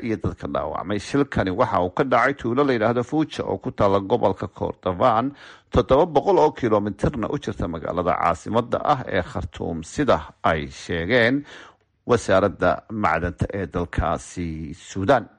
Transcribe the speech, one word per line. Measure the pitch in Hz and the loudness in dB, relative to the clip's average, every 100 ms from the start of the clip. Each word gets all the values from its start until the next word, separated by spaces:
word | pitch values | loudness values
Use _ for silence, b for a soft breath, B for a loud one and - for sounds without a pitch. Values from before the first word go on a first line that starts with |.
| 120 | -2
iyo | 107 | -2
dadka | 95 85 - | -4 -6 -6
dhaawacmay. | 71 73 76 87 104 | -4 -4 -6 -4 -6
Shilkani | - 143 139 117 98 | -2 0 0 0 0
waxa | 92 123 95 | 0 0 2
uu | 90 | 0
ka | - | 0
dhacay | 139 123 127 | 2 2 2
tuulo | 143 117 120 | 0 -2 2
la | 143 | 2
yidhaahdo | 123 107 120 | 2 2 0
Fuja | 120 151 151 - | -2 -2 -2 -4
oo | 101 98 | -6 -6
ku | - | -6
taalla | - 104 98 | 0 2 2
gobolka | 98 117 107 92 90 | 2 2 2 0 -6
Kordofan, | - 90 - - 90 123 110 131 143 B B _ | -6 -6 -4 -4 0 2 2 0 -4 B B _
toddoba | 127 - 135 175 | 0 4 4 4
boqol | 143 196 180 | 2 4 6
oo | 151 | 4
kilomitirna | - 120 107 104 101 - 117 104 | 2 2 2 2 -2 -2 -2 -4
u | 147 | -4
jirta | - - 92 | -6 -6 -6
magaalada | 82 - 85 87 - | -6 -4 -2 0 2
caasimadda | 82 85 - 110 117 - - | 0 -2 -2 -2 0 0 0
ah | 143 - | 0 0
ee | 98 87 | -4 -4
Khartoum, | 92 92 - 90 82 | -6 -8 -8 -8 -8
sida | 80 - 135 87 73 - | -6 -2 2 2 0 -4
ay | 92 80 71 | -2 0 -4
sheegeen | - - 85 87 123 113 139 143 B B B _ _ - | -10 -8 -4 0 2 4 2 -4 B B B _ _ 0
wasaaradda | 120 - 95 98 - 90 - - | 0 4 4 4 2 0 0 -4
macdanta | 110 95 82 87 85 - | -2 0 0 -2 -4 -6
ee | 101 87 | -4 -6
dalkaasi | 90 85 - 80 80 - - 85 80 78 - - | -6 -4 -2 -2 -2 -6 -10 -8 -8 -10 -14 -12
Suudaan. | 98 95 131 92 | -2 2 2 0